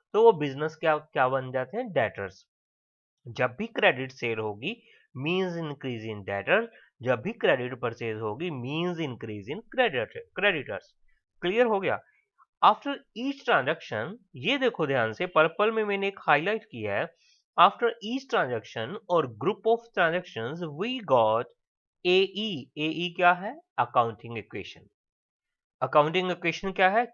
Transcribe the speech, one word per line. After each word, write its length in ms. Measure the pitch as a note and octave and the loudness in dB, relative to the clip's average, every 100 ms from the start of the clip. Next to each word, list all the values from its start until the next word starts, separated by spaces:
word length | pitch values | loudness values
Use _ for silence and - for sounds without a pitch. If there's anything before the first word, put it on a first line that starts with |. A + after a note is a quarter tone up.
| _ | _
तो 100 | G3+ | 6
वो 80 | A3+ E3+ | 8 8
business 400 | D3 C3+ D#3 - | 2 -2 -4 -2
क्या, 220 | D#3+ D3+ | 0 0
क्या 300 | - D3+ B2+ | 0 2 2
बन 220 | C3+ C3 | 2 -2
जाते 260 | C3 B2+ G#3 | -4 -4 -6
हैं? 140 | B3+ | -4
debtors। 520 | C#3+ A2 - G2 F#2 _ _ _ _ _ _ _ _ B2+ | 0 0 -2 -8 -10 _ _ _ _ _ _ _ _ -12
जब 300 | A2+ B2+ A#2+ | -2 -2 -2
भी 100 | A3+ | -8
क्रेडिट 420 | - G#3+ F3 C3 | 2 2 2 -4
सेल 260 | - A#2+ A2 | -6 -4 -4
होगी 340 | G#2+ G2+ C#3 A#3 _ _ _ B2 | -4 -6 -8 -10 _ _ _ -8
means 420 | D3 F#3 F#3 E3+ | -4 -2 -2 -4
increase 480 | D#3 C#3 C3+ A#2 A2 | -8 -8 -8 -8 -8
in 160 | G#2 F#2+ | -8 -6
debtor, 360 | G2 G2 G3 A#3 - _ _ | -4 0 0 0 -10 _ _
जब 200 | A#2+ A#2+ | -2 -2
भी 100 | B2 - | -2 -2
क्रेडिट 380 | G3 C3+ B2 B2+ | 0 2 0 -6
परचेज 400 | A#2+ A2+ A2+ G#2+ | -6 -6 -6 -4
होगी 280 | A2 A2 F3 C#3 | -6 -6 -6 -8
means 480 | B2 D#3 F3+ E3 | -6 -4 -4 -4
increase 480 | D3+ A#2+ A2+ G#2 G2 | -6 -8 -10 -10 -10
in 100 | F3 - | -10 -6
credit, 440 | B3+ A#3+ C3 A2 - - - | -2 0 0 -4 -8 -14 -2
creditors। 500 | G3+ D#3+ A#2+ G2 - _ _ _ _ _ | -2 0 -4 -10 -12 _ _ _ _ _
क्लियर 240 | F3 A3 B3 | -2 2 2
हो 120 | G3+ | 2
गया? 200 | F3 G2+ - _ _ _ _ _ | 0 -2 -6 _ _ _ _ _
After 340 | F#3 G#3+ C#4 C#4 - G#3 | 4 4 0 -8 -10 -8
each 280 | C4 C4+ - | -6 -4 2
transaction, 720 | F3 C3 E3 - A2+ B2+ A3 _ C3 | 2 2 -2 -4 -6 -6 -8 _ -8
ये 200 | D3+ C4+ | -2 0
देखो 280 | A#3+ - D3 | 0 0 0
ध्यान 260 | C3+ A2+ | 2 0
से, 120 | A2 F3+ | -2 0
पर्पल 420 | D#3+ D#3+ D#3+ G#3 | 4 4 4 0
में 120 | A3 | 2
मैंने 240 | G#3 G3 G3 | 0 0 -2
एक 120 | G3 - | -2 2
हाईलाइट 380 | D3 F3 A3 - | 2 2 -2 -6
किया 300 | A#2+ G#2 G2+ | -8 -2 -2
है, 120 | E3 - _ _ _ - | -4 -8 _ _ _ 4
after 320 | F3+ - A#3 - G#3 | 4 4 -2 -2 -6
each 180 | C4 C4+ | -8 -2
transaction 680 | G#3+ C#3+ A#2 - A#2+ A2+ G#3 - | 0 0 -2 -6 -6 -6 -8 -2
or 120 | E3+ C3 G#2 | 0 0 -2
group 240 | D3 G#3+ A3+ | -4 -2 0
of 180 | A#3 - | 0 0
transactions 720 | G#3 E3 F3 F3 - A#2 E3 E3 | 0 0 0 -4 -6 -6 -6 -8
we 160 | C#3+ A3+ B3+ F3 | -6 -6 -6 2
got 420 | C3 A2 A2+ B2+ _ _ _ _ _ F3+ | 4 4 2 -2 _ _ _ _ _ 2
एई। 440 | F#3 F#3+ F#3+ G#3+ D#3+ - D3 | 2 2 -2 -6 -6 -8 -6
एई 340 | D#3 D#3+ F3 E3+ | -4 -4 -6 2
क्या 160 | F3 F3 | 4 4
है? 180 | G3 D4 - - | -2 -10 -10 -4
अकाउंटिंग 580 | A#2+ B2+ A#2 A2 A#2 A2+ | 0 2 0 -2 -10 -10
इक्वेशन। 520 | G#2 A2 F#2 - - _ _ _ _ _ _ _ _ _ | -10 -12 -12 -16 -20 _ _ _ _ _ _ _ _ _
अकाउंटिंग 500 | - D#3 D3 F3+ F#3 | 2 4 4 2 0
इक्वेशन 400 | F3 E3+ D#3+ G3 | -2 -2 -4 -4
क्या 160 | F#3 F#3 | 2 4
है? 160 | G#3+ B3 | 4 0